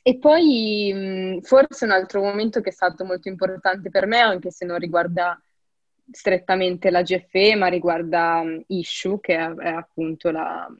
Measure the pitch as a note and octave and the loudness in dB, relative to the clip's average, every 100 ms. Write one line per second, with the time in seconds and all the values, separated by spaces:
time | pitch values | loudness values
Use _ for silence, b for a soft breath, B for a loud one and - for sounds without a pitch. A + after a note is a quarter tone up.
0 | B3+ B3+ D4 D#4+ D#4+ A#3+ A3 G#3 G3+ G3 | 2 4 4 6 6 4 0 -2 -2 -2
1 | F#3+ F#3+ F#3 F#3 - C4 C#4 - A3+ F#3+ | -4 -4 -4 -6 4 4 4 0 0 0
2 | F#3+ G3+ G3 G3+ A3 G#3+ F#3+ - F3+ F3+ | 0 -2 -2 -2 -2 -2 -6 -2 -4 -4
3 | F#3 F3+ F#3+ F#3 F#3+ F#3 F#3+ F#3+ F#3 F#3+ | -8 -8 -8 -4 -6 -2 -2 -2 -2 -2
4 | F#3+ A#3 A3+ F#3 F3+ - F3+ F3 E3+ E3+ | 0 2 2 2 -6 -10 -8 -6 -2 -2
5 | F3 F3 F3 E3+ _ _ _ _ _ _ | -2 -2 -4 -4 _ _ _ _ _ _
6 | _ B3 G#3 F#3 - F#3+ F#3 F3+ F#3+ F3 | _ -6 -2 -2 0 0 0 0 2 2
7 | F3+ F#3 _ F#3+ G#3 G#3+ F#3 F3 E3+ E3 | 0 -2 _ 2 4 4 2 0 0 -2
8 | E3+ E3+ E3+ E3 E3 D#3+ - F#3 E3 - | -2 0 2 0 -2 -8 -6 -6 -6 -6
9 | F#3 G3+ - E3 E3 D#3+ E3+ E3 E3+ - | -4 -4 -2 -2 -2 -6 -6 -6 -10 -8
10 | D#3+ D#3+ F3 D#3+ E3+ E3+ F3 | -8 -4 -4 -4 -6 -8 -12